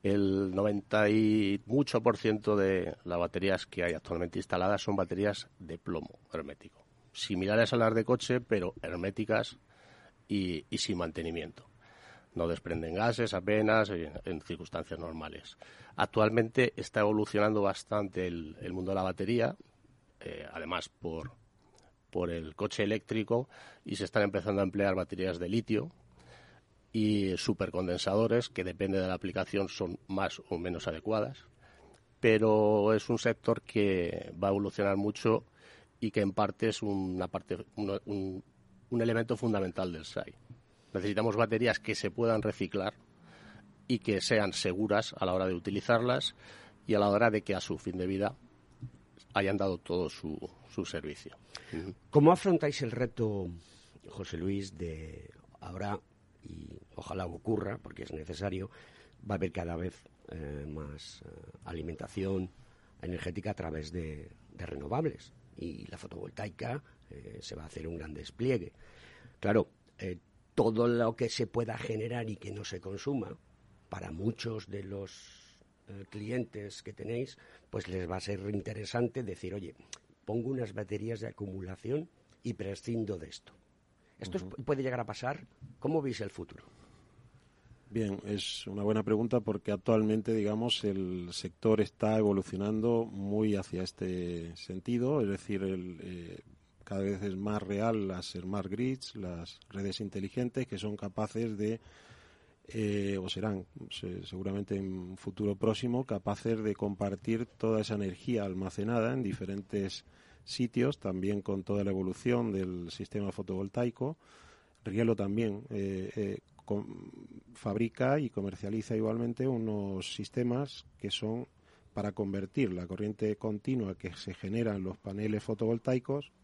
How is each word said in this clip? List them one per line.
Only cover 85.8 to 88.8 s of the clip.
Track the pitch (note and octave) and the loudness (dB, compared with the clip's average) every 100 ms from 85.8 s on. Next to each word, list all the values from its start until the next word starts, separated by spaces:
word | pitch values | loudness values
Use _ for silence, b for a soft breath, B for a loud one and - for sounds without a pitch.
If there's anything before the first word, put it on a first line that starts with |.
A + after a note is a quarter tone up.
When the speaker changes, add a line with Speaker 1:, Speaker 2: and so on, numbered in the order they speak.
| C#3 D#3+ | 0 0
Speaker 2:
veis | C#3 A2+ | 0 -4
el | G2+ | -6
futuro? | - E2+ - - b b b b b - - _ _ - - - | -8 -12 -14 -20 b b b b b -20 -20 _ _ -20 -20 -4
Speaker 3:
Bien, | G#2+ G#2+ G2 | 0 0 -2
es | G2+ G#2 - - - | -2 -4 -4 -6 -6
una | G2+ | 0